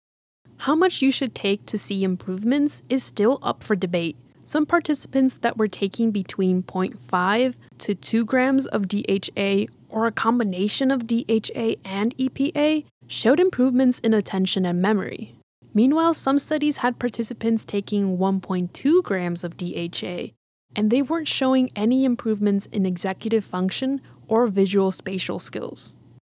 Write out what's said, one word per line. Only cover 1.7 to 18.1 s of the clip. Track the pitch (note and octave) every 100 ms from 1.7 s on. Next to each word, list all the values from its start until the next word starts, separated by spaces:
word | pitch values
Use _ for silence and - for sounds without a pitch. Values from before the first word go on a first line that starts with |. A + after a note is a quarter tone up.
| G#3
see | - G3
improvements | F#3+ F3+ - F#3 A3 C#4+ D4 - -
is | C4
still | - - G#3 C#4
up | - -
for | - G3
debate. | F3+ F3 E3 - - _
Some | - D4+
participants | D4+ E4+ - D4 - C4+ C4 -
that | A#3 A3
were | G#3+
taking | - G3+ - A3+
between | G3+ F#3 - F#3 F#3
point | F3+ F#3 F#3 -
five | - F3+ F3+ A3 B3+ - - -
to | -
two | G3 - A3+
grams | A3 C4 C4 C4+ C4
of | A3 G3
D | G3+ -
H | G3 - -
A | G3 G3 G#3+ - -
or | G#3+ A3+
a |
combination | A3 A3+ B3 G#3+ F3+ G#3 - C4
of | C4+ A3+
D | A#3 -
H | A3 -
A | - A3+ -
and | G3 G3 A3 -
E | C4
P | - C#4 C#4+
A | D4+ D#4 - _ -
showed | - A3 D#4
improvements | F#4 - C4 B3+ C4 B3
in | A3+
attention | A3 - F#3+ F#3+ F#3+
and | F3+ F3
memory. | F#3+ G#3 - - - - _ _ -
Meanwhile, | G#3 C4 D#4 E4
some | D#4+ - C#4
studies | - D4+ D4+ C#4
had | B3+ A#3+
participants | B3 - A3+ A#3 A3+ A3+
taking | - G3+ G3 G3+ G3